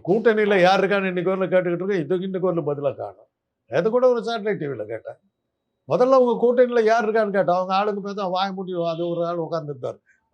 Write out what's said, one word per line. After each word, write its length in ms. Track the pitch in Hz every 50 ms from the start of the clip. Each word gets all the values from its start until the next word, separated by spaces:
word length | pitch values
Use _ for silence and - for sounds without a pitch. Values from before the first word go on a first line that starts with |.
| -
கூட்டணியில 560 | - 185 226 214 240 214 214 214 202 202 190
யார் 200 | 175 180 190 190
இருக்கான்னு 260 | 185 180 202 196 190
இன்னைக்கு 300 | 190 180 180 175 185 190
வரல 120 | 190 190 175
கேட்டுக்கிட்டு 260 | 185 185 175 180 175
இருக்கோம். 240 | 165 185 196 208 185
இதுக்கு 260 | 147 139 185 180 185
இன்னைக்கு 300 | 190 190 185 180 185 170
வரல 40 | 170
பதிலா 380 | 151 147 143 139 143 147 107
காணோம். 320 | - 113 101 92 - _ _ _ _ _ _ _ _ _
நேத்து 240 | - 113 147 175 220
கூட 180 | 220 247 254 254
ஒரு 120 | 247 233
சேட்டலைட் 380 | 196 226 233 226 196 214 196 139
டி 80 | 151
வில 200 | 143 131 110 104
கேட்டேன். 300 | 104 117 107 - 113 123 - _ _ _ _ _ _ _ _ _ _ _ _ _ -
முதல்ல 280 | 143 180 254 262 269 262
அவங்க 200 | 247 240 226 -
கூட்டணியில 440 | 233 240 240 247 247 240 240 240 220
யார் 240 | 214 226 233 226 214
இருக்கான்னு 240 | 214 226 214 202 190
கேட்டா, 280 | 202 185 170 175 185
அவங்க 140 | 185 185 190
ஆளுங்க 300 | 190 208 214 202 202 196
பேச 200 | 202 202 202 202
வாய 300 | 180 180 185 196 196 190
மூடி 180 | 190 190 180 185 170 170
அது 220 | 170 165 160 170 175
ஒரு 180 | 170 165 170
ஆள் 100 | 170 175
உட்கார்ந்துருந்தாரு, 640 | 170 160 143 170 165 151 147 143 123 127 120 110 - _ _ _ _ _ _